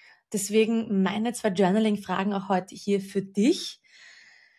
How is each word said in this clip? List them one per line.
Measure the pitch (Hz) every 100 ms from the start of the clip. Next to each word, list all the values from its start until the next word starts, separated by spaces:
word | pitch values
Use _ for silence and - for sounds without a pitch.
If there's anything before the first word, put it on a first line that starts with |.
| - _ _
Deswegen | 208 - 214 220 226 - 196
meine | 190 - 233
zwei | - 220
Journaling-Fragen | 180 185 208 220 208 - 185 196
auch | 196 196
heute | 185 185
hier | - - 202
für | 196 196
dich. | 196 - 233 381 - - _ - - - - - _